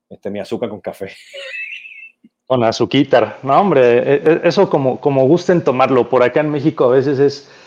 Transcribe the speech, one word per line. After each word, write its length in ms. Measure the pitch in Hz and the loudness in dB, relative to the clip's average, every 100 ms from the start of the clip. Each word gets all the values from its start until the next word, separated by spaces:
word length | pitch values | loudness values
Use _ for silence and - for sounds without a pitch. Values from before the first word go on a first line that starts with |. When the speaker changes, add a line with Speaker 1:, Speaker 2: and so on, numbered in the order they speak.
| _ | _
Speaker 1:
este, 240 | 95 101 | -16 -12
mi 80 | 101 | -10
azúcar 300 | 95 113 117 | -10 -8 -8
con 120 | 101 | -10
café. 300 | - - 95 | -14 -12 -16
<laughs> 1400 | - - 554 539 - - - - - - _ - _ - | -16 -20 -18 -14 -14 -14 -16 -20 -20 -20 _ -20 _ -4
Speaker 2:
Con 160 | 127 | 0
azuquitar. 760 | 113 113 117 135 143 - 180 - | 0 0 0 0 2 2 0 -6
No, 160 | 131 147 | 0 0
hombre, 400 | 202 139 120 120 | 2 4 4 4
e-, 160 | 127 143 | 2 0
e-, 240 | 156 170 | 2 2
eso 240 | 175 202 190 | 0 0 0
como, 320 | 160 135 123 | 0 -2 -2
como 260 | 147 135 131 | -2 2 2
gusten 380 | 175 185 175 | 2 2 0
tomarlo. 440 | 143 127 131 127 120 | 0 0 2 2 2
Por 120 | 127 | 2
acá 180 | 123 156 | 2 0
en 100 | 151 | -2
México 340 | 147 143 143 | -2 -2 0
a 60 | 127 | 2
veces 280 | 135 135 135 | 2 0 0
es, 320 | 143 135 - - | 0 -2 -18 -20